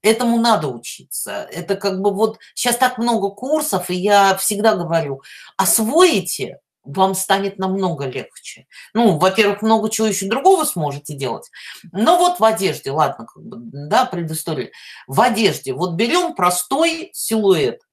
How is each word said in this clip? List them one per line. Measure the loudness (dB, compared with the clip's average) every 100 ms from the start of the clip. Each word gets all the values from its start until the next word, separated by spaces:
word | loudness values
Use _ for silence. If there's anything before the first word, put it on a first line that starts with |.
Этому | 2 2 2 2
надо | 2 2 0
учиться. | -8 -12 -16 -14 -12 -8 -10 -10
Это | -10 -6 -4
как | -2 -2
бы | -2
вот | 0 -2 -2 -16 -4
щас | -2 2
так | 0 0
много | -2 0 -2
курсов, | -6 -2 -2 0 -4 -4
и | -4
я | 2 4 4 2
всегда | -2 0 2 0
говорю, | 0 -2 -2 -8 -12 -20 -12 -2
освоите, | 0 0 2 6 6 4 -4 -8 -10 -12 _ _
вам | -10 0 0
станет | 0 0 0 0 -4
намного | -4 -2 -2 -2 -6
легче. | -8 -12 -18 -20 -20 _ -20 -6
Ну, | 2 2 4
во-первых, | 2 4 2 2
много | 2 2 2
чего | -2 -2
ещё | -2 -4
другого | 2 4 4
сможете | 0 -4 -4 -6 -12 -8
делать. | -6 -6 -12 -20 -18 -18 -10
Но | 0 4 4
вот | 4 4
в |
одежде, | 2 2 -2 -4 -6
ладно, | 0 0 -2 -16
как | -18
бы, | -18 -16
да, | -14 -14 0 0 0
предыстория. | -4 -6 -6 -6 -6 -8 -14 -20 -20 -4
В | 2
одежде | 2 4 0 0 -8
вот | -4 -4
берём | 0 0 2 0 0
простой | 0 0 -4 0 0 0 -10
силуэт | -10 -4 0 4 4 2 -4 _